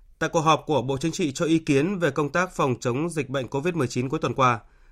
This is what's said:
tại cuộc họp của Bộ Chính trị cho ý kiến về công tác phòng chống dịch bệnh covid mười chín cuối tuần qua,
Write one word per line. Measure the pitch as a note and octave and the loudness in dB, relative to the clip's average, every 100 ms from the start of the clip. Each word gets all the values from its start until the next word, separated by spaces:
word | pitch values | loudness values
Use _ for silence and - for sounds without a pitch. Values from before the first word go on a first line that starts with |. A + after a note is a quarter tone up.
| - _ | -20 _
tại | D#3+ | -2
cuộc | E3+ | 2
họp | D#3 D3+ - | 4 2 2
của | C#3+ | 0
Bộ | B2+ C3+ | 0 -2
Chính | D#3+ | -4
trị | D#3+ D#3 | -2 -4
cho | C3 D#3+ | -2 0
ý | D#3+ | 2
kiến | D#3+ C3+ D#3+ G3+ | 4 2 2 0
về | E3 | 0
công | C3+ C#3+ | 0 -2
tác | F3 - - | 0 -2 0
phòng | D3 A#2 | 0 0
chống | B2+ B2 E3+ | -2 -2 -2
dịch | D#3+ A#2+ | -4 -4
bệnh | C3+ A#2 | -4 -4
covid | C#3 E3 E3+ | -4 -2 0
mười | B2+ | -2
chín | B2 C3 | -2 -4
cuối | D#3 | -2
tuần | D#3 | -2
qua, | C3+ B2+ A2+ - _ - | 2 2 2 -4 _ -20